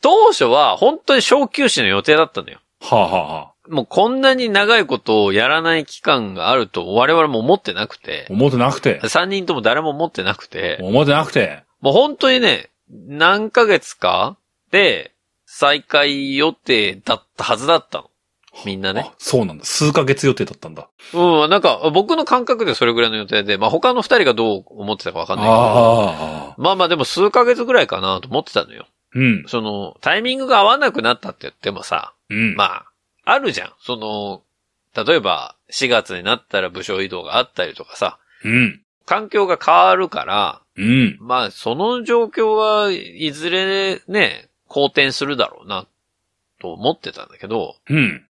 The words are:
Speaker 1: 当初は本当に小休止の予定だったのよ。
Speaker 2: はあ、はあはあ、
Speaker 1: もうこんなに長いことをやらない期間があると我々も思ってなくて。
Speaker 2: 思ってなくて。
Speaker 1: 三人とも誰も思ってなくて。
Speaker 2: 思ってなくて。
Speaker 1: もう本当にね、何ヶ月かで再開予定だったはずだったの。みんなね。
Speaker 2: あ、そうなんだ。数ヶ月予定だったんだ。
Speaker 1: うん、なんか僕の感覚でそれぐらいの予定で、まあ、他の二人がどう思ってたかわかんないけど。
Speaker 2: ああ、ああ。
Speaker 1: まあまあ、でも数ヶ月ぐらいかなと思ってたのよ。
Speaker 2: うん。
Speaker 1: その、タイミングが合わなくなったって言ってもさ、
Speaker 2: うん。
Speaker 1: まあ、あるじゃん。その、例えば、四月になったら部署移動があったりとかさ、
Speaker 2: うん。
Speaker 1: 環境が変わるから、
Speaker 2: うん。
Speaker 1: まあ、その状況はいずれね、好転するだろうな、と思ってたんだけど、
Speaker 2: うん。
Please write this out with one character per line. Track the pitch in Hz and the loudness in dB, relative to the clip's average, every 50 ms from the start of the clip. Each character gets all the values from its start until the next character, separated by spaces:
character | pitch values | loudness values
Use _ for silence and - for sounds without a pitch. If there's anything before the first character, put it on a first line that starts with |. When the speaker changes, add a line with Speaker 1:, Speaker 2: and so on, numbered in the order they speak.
Speaker 1:
当 | - 277 339 427 440 453 | 4 6 6 8 6 6
初 | 381 - - | 6 4 2
は | 120 120 143 147 123 98 | 4 4 4 4 4 2
本 | 90 - 240 302 - _ | 4 2 2 2 0 _
当 | - 277 | 2 2
に | 262 - | 2 4
小 | - - 285 285 220 | 4 2 2 2 0
休 | _ - 285 | _ 0 0
止 | 233 - - 120 | 0 2 2 0
の | 98 | 2
予 | 95 98 101 | 0 0 2
定 | - 147 | 2 2
だ | 156 160 | 2 2
っ | 156 _ | 0 _
た | - 87 | -10 -12
の | - | -12
よ。 | - - _ _ _ _ | -18 -20 _ _ _ _
Speaker 2:
は | - - - | -4 0 2
あ、 | 113 98 | 2 2
は | 85 | 2
あ | 92 92 82 | 0 -2 -2
は | 73 80 80 71 - _ _ _ | -4 -8 -10 -12 -14 _ _ _
あ、 | _ | _
Speaker 1:
も | 165 143 120 | -6 -6 -6
う | |
こ | - - - 196 233 | -2 0 2 2 2
ん | 254 269 | 2 2
な | 262 269 262 | 2 2 2
に | 254 247 233 | 2 0 0
長 | 202 196 202 208 233 226 | 0 0 2 4 4 2
い | 196 | 2
こ | 143 - 113 | 0 -4 -6
と | _ - - 107 104 | _ 0 2 2 4
を | 98 98 | 4 2
や | 101 113 131 | 2 2 2
ら | 147 160 160 | 2 0 0
な | 165 165 | 0 -2
い | 160 147 | -2 -2
期 | - - - | -6 -14 -8
間 | _ - 151 131 113 101 95 | _ 0 0 0 0 -4 -6
が | 95 143 101 | -4 -2 0
あ | 123 | 0
る | 131 113 101 | 0 0 -2
と | _ 92 85 87 95 | _ -8 -6 0 2
我 | 113 123 139 160 | 2 4 4 4
々 | 170 160 151 | 2 2 2
も | 135 113 | 0 -2
思 | 110 131 180 | 2 2 0
っ | 196 _ | 0 _
て | - 95 | -8 -6
な | 85 107 | -6 -8
く | 104 - | -8 -10
て。 | - _ - 78 76 - - | -18 _ -12 -12 -12 -10 -6
Speaker 2:
思 | 92 101 127 143 | -2 2 2 2
っ | |
て | 127 | 2
な | 123 120 131 135 | 2 0 0 -2
く | - | 0
て。 | - 139 110 - - 110 | -2 -2 -2 0 -4 -2
Speaker 1:
三 | - 165 175 185 | 0 0 0 0
人 | 196 196 185 | -4 -6 -4
と | 160 175 | -4 -4
も | 135 107 | 0 0
誰 | - 123 147 | 0 0 2
も | 160 156 | 0 -4
思 | 143 143 165 | -4 -4 -4
っ | 165 | -6
て | _ - 95 | _ -6 -4
な | 92 104 | -4 -4
く | - - | -6 -8
て。 | - - 82 90 87 78 - | -14 -10 -6 -6 -6 -6 -6
Speaker 2:
思 | 90 92 104 127 151 | -4 0 2 2 4
っ | |
て | 143 143 | 4 2
な | 147 160 | 2 0
く | - - | 0 0
て。 | 143 107 82 73 73 _ _ _ _ | -2 -2 -2 -4 -12 _ _ _ _
Speaker 1:
も | - 131 | -2 2
う | 139 | 4
本 | 196 262 302 294 | 4 2 2 0
当 | - - 262 | 0 0 2
に | 262 254 | 2 2
ね、 | 240 202 131 131 131 - _ _ _ _ | 2 0 0 -2 -4 -12 _ _ _ _
何 | - - - - 143 147 160 170 190 208 214 220 | -20 -20 -20 -16 -4 0 2 2 4 2 0 0
ヶ | _ - 240 | _ 2 4
月 | 214 196 - - - - | 4 2 0 0 -4 -18
か | _ - 92 87 92 101 113 196 _ _ _ _ _ _ _ | _ -2 0 0 0 -2 -2 -4 _ _ _ _ _ _ _
で | - 185 202 170 113 85 - - _ _ _ _ _ _ _ | 0 2 2 2 2 -2 -6 -12 _ _ _ _ _ _ _
再 | _ - - - 143 147 151 - | _ -6 -2 0 0 0 0 -4
開 | _ - 147 143 143 143 139 139 139 135 | _ 0 2 2 2 0 -4 -6 -4 -2
予 | 135 147 160 - | 0 0 0 0
定 | _ _ - 131 113 104 101 92 | _ _ 0 2 2 2 0 -2
だ | 95 _ - 123 | -6 _ -4 -4
っ | 110 _ _ _ | -4 _ _ _
た | - - | -10 -4
は | - 120 | -4 -4
ず | 107 127 | -4 0
だ | 147 165 | 0 0
っ | 156 - _ | 0 0 _
た | - - | -12 -12
の。 | - _ _ _ _ _ _ _ _ _ _ - - | -12 _ _ _ _ _ _ _ _ _ _ -14 -10
み | 104 98 | -10 -10
ん | 95 | -6
な | 98 95 95 | -4 -4 -4
ね。 | 110 123 - | -4 -6 -8
Speaker 2:
あ、 | - _ | -12 _
そ | - - - 127 113 | -8 0 0 0 0
う | |
な | 92 78 | 0 -6
ん | 76 | -10
だ。 | - | -10
数 | - - - 151 151 143 | -8 -4 0 0 0 2
ヶ | 160 147 | 0 0
月 | 131 131 - - | 0 -2 0 0
予 | 139 123 | 0 0
定 | - 104 | 0 -4
だ | 90 - | -8 -8
っ | _ | _
た | - 82 | -18 -18
ん | 78 | -16
だ。 | 78 78 _ _ _ - - - | -18 -20 _ _ _ -20 -10 -2
Speaker 1:
う | 170 175 175 170 156 151 | 2 2 4 4 4 4
ん、 | 151 | 4
な | 180 202 | 2 4
ん | |
か | - 180 123 - - 160 151 | 4 2 0 2 0 0 0
僕 | 175 202 214 330 | 0 0 2 0
の | 320 302 | -2 0
感 | - - 254 247 | 0 0 0 0
覚 | - 262 220 226 | 0 -2 -2 0
で | 180 120 | -2 -2
そ | - 135 | 0 2
れ | 117 117 | 2 2
ぐ | 117 | 2
ら | 117 117 | 2 0
い | |
の | 110 | 0
予 | 107 104 | -4 -6
定 | 95 110 107 101 | -2 -2 -2 0
で、 | 101 104 | 0 -2
ま | 95 104 113 | 0 0 0
あ、 | |
他 | 131 165 170 254 247 | 0 2 0 0 0
の | 247 208 | 0 0
二 | - - | 2 2
人 | 240 190 | 4 4
が | 135 120 | 2 2
ど | 110 113 113 104 98 | 2 0 0 0 -2
う | 95 | -6
思 | _ - 107 101 101 107 | _ -18 -14 -8 -8 -8
っ | |
て | 101 - | -6 -8
た | - 87 | -10 -8
か | 82 | -8
わ | 82 | -6
か | 92 95 | -6 -4
ん | |
な | 95 104 | -2 2
い | |
け | 113 | 4
ど。 | 113 | 4
Speaker 2:
あ | 113 | 6
あ、 | 120 113 107 123 117 113 113 117 104 98 | 4 4 4 6 6 6 6 4 2 0
あ | 82 78 78 78 78 78 71 71 | -2 -6 -8 -8 -8 -10 -12 -14
あ。 | - - | -14 -4
Speaker 1:
ま | 123 165 196 | -2 -2 0
あ | |
ま | 190 185 | 2 2
あ、 | 165 | 0
で | 170 | 0
も | 165 135 | -2 -2
数 | - - - 190 208 | -4 0 0 0 2
ヶ | 214 254 240 | 4 2 4
月 | 240 247 233 240 | 4 2 0 0
ぐ | 233 254 | 0 2
ら | 233 151 | 2 2
い | |
か | - - 92 | 2 -2 -4
な | 95 95 95 92 | -2 -2 -2 -4
と | - 131 | -6 -6
思 | - 139 | -6 -6
っ | - | -6
て | - - | -2 -4
た | - - | -4 -4
の | - 55 | -4 -12
よ。 | 57 - _ _ _ _ _ _ | -20 -20 _ _ _ _ _ _
Speaker 2:
う | 127 131 | 0 0
ん。 | 127 113 92 73 | 0 0 0 -4
Speaker 1:
そ | - - 120 110 | -6 -6 -6 -4
の、 | 107 104 101 101 92 - _ | -4 -6 -8 -8 -10 -14 _
タ | - 131 160 202 | -4 -2 -2 -2
イ | 226 | -2
ミ | 247 254 | -4 -6
ン | 269 | -6
グ | 269 | -2
が | 254 240 214 | 0 2 4
合 | 196 | 4
わ | 208 240 | 4 4
な | 277 294 247 - | 2 0 -2 -2
く | - - | -2 -2
な | 113 120 | -2 -2
っ | - | -2
た | - 98 | -4 -16
っ | - | -16
て | _ - | _ -16
言 | 69 | -18
っ | _ | _
て | _ - 110 | _ -8 -8
も | 101 - - | -8 -8 -10
さ、 | - 87 80 - - _ _ _ _ | -6 -6 -6 -6 -8 _ _ _ _
Speaker 2:
う | 101 | -6
ん。 | 107 113 110 98 | -4 -2 -4 -2
Speaker 1:
ま | 98 101 | -2 -2
あ、 | 92 - - - _ _ _ _ _ _ _ _ | -2 -2 -6 -14 _ _ _ _ _ _ _ _
あ | - 220 277 | 0 0 0
る | 277 202 131 | 0 -4 -6
じ | - 90 | -6 -10
ゃ | - | -12
ん。 | _ _ | _ _
そ | _ - 123 | _ -10 -10
の、 | 117 107 107 107 104 104 101 98 92 _ _ _ _ _ _ _ _ _ _ _ - 110 | -8 -8 -8 -8 -8 -8 -8 -10 -14 _ _ _ _ _ _ _ _ _ _ _ -6 -2
例 | 123 160 | 0 0
え | 160 | 0
ば、 | 107 98 87 76 65 - - _ _ _ | 0 0 -4 -4 -6 -12 -18 _ _ _
四 | - - 139 127 | -10 -6 -2 0
月 | 123 113 101 - 95 | 0 0 0 -2 -10
に | 90 87 | -8 -4
な | 98 117 | -4 -4
っ | 120 _ | -4 _
た | _ - 101 | _ -4 -4
ら | 92 92 | -4 -4
部 | 87 92 92 | -8 -10 -10
署 | - 101 92 | -8 -6 -6
移 | 98 95 | -6 -6
動 | 92 90 82 | -8 -12 -12
が | 80 85 117 | -4 -2 -2
あ | 127 | -2
っ | - | -2
た | _ - 90 | _ -6 -6
り | 80 78 | -6 -6
と | - - | -14 -18
か | _ - | _ -8
さ、 | - 101 92 - _ _ _ _ _ - | -6 -6 -6 -6 _ _ _ _ _ -6
Speaker 2:
う | 110 | -2
ん。 | 110 123 127 107 - - _ _ _ _ _ | 0 0 0 -2 -4 -8 _ _ _ _ _
Speaker 1:
環 | - 175 202 214 202 | -4 -4 -4 -4 -4
境 | - 208 202 | -2 -2 0
が | 185 175 156 - | 0 -2 -2 0
変 | - 160 | 2 4
わ | 175 180 185 185 | 6 6 4 4
る | 185 185 165 | 2 0 -4
か | - - - | -6 -8 -6
ら、 | - 95 104 101 85 65 - _ _ _ | -4 -2 -2 -2 -2 -4 -10 _ _ _
Speaker 2:
う | - 98 | -6 -2
ん。 | 107 120 131 127 107 71 - | 2 2 4 2 2 0 -6
Speaker 1:
ま | 104 117 123 127 120 | -8 -4 -2 -2 -2
あ、 | 98 | -4
そ | 95 - - - 117 | -8 -8 -6 -6 -4
の | 143 190 220 247 247 233 | -2 -2 -4 -4 -4 -4
状 | 220 240 240 233 | 0 0 0 0
況 | 214 - - 226 220 214 | 0 -2 -2 0 0 2
は | 214 214 214 214 214 208 202 | 2 2 2 2 0 0 -2
い | 190 175 - - 87 - 156 156 139 | -2 -6 -8 -14 -12 -8 -6 -6 -6
ず | 147 156 175 | -6 -6 -4
れ | 170 185 190 190 196 196 196 190 190 - _ - | -2 -2 -2 -2 -2 -2 -2 -4 -4 -6 _ -6
ね、 | 180 208 185 107 78 - - _ _ _ _ | -2 0 0 0 -2 -6 -14 _ _ _ _
好 | _ - 139 143 | _ -4 -2 -2
転 | 135 _ - 139 135 131 | 0 _ 0 0 0 -2
す | - 139 | -4 -6
る | 139 143 127 | -6 -2 -2
だ | 104 | -4
ろ | - - - - | -4 -4 -16 -14
う | 92 | -12
な、 | 101 92 - _ _ _ _ _ _ _ _ _ _ _ _ _ _ _ | -10 -10 -10 _ _ _ _ _ _ _ _ _ _ _ _ _ _ _
と | - 90 82 | -16 -14 -14
思 | 85 101 131 165 | -4 -2 -2 -2
っ | _ | _
て | - - - | -8 -16 -14
た | - - | -14 -18
ん | - | -20
だ | - - | -20 -20
け | - | -12
ど、 | 98 110 113 92 - - _ _ - | -8 -6 -6 -6 -8 -12 _ _ -4
Speaker 2:
う | 143 | 0
ん。 | 156 139 104 78 - _ _ | 0 0 0 -2 -8 _ _